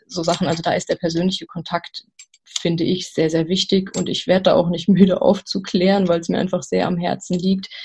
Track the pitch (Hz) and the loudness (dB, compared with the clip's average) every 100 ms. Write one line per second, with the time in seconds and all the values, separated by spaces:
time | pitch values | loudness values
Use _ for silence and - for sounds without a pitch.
0 | _ 175 165 170 185 165 170 156 - 170 | _ -6 -2 -2 0 -2 -2 -2 -2 -4
1 | 170 165 180 185 - - 160 170 - - | -2 0 0 -2 -8 -12 -6 -8 -8 -16
2 | - - - _ _ - 175 170 165 185 | -18 -20 -20 _ _ -4 -2 0 0 -2
3 | - - 160 160 160 190 - 196 190 - | -4 -2 0 0 0 -2 0 0 0 -4
4 | 180 - - 185 190 - 170 170 - 180 | -4 -4 0 2 4 4 2 0 2 6
5 | 190 180 - 202 - 196 190 180 185 196 | 6 6 2 2 -2 -8 -4 0 2 2
6 | 185 170 170 180 185 185 - 185 180 180 | 2 0 0 -2 -2 -4 -2 -2 0 0
7 | 175 - - 180 185 190 190 - | -2 -4 -4 -2 0 -2 -4 -14